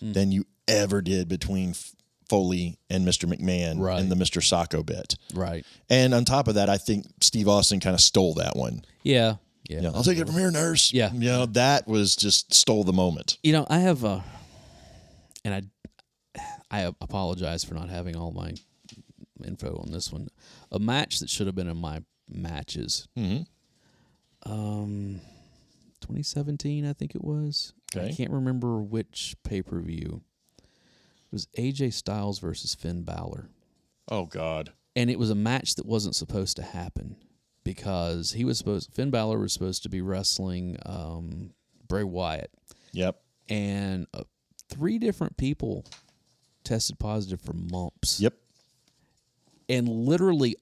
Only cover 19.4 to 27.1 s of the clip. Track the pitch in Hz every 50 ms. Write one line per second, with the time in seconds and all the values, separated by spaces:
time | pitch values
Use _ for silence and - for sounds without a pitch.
19.4 | - - 90 - - - 82 80 82 - 80 87 - - - 78 95 - - _
20.4 | _ - - - - _ - 98 107 113 127 147 131 - - - - - - -
21.4 | 104 98 92 95 87 85 85 82 85 76 76 78 - - _ _ _ - - -
22.4 | - - 82 71 - - - - - - - - - - _ 123 107 90 104 143
23.4 | 170 - _ _ _ _ _ _ _ _ _ _ _ _ _ _ _ _ _ _
24.4 | - 110 107 107 107 104 107 104 104 104 104 101 101 98 98 90 - - - -
25.4 | - _ _ _ _ _ _ _ _ _ _ _ - - - 139 147 - - 147
26.4 | 143 147 147 - - 147 147 147 147 143 143 - 143 147